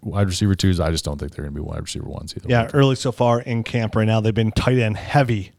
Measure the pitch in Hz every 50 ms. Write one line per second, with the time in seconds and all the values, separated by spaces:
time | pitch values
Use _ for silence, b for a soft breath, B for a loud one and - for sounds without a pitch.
0 | - 107 95 101 101 95 90 - 104 101 98 92 - 98 92 82 85 80 82 78
1 | - 73 73 71 71 71 - - 71 71 71 73 76 - 78 78 - - - -
2 | - - 78 - 85 85 - - - - 123 117 113 117 - 147 139 135 131 127
3 | - 131 117 - 127 120 117 120 123 135 120 117 110 - - 120 113 107 - 110
4 | 107 107 110 113 107 110 107 117 113 110 - - - 123 127 127 117 110 107 98
5 | - - - 143 139 120 117 104 92 - -